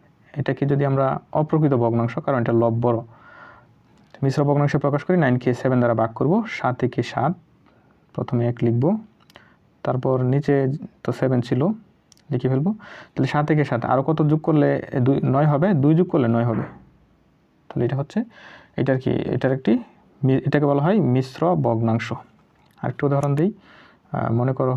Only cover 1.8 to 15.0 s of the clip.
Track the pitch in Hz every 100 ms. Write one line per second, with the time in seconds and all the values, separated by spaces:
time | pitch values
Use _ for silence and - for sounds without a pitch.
1.8 | 117 117 117 131 147 135 117 117 117 117
2.8 | 120 117 - - - - - - _ _
3.8 | _ _ _ - 139 131 143 143 143 147
4.8 | 143 143 - 180 143 123 127 123 135 127
5.8 | 120 117 113 - 131 202 220 - 131 123
6.8 | 120 - 117 - 135 180 _ _ _ _
7.8 | _ _ _ - 123 123 117 120 120 117
8.8 | 147 220 - _ _ - _ _ _ _
9.8 | - 127 131 131 127 139 143 139 135 143
10.8 | - _ - - 131 127 120 127 165 220
11.8 | - _ _ _ - 139 131 131 170 214
12.8 | - - - - 131 147 147 151 135 120
13.8 | 117 127 135 160 151 156 165 156 143 143
14.8 | - 139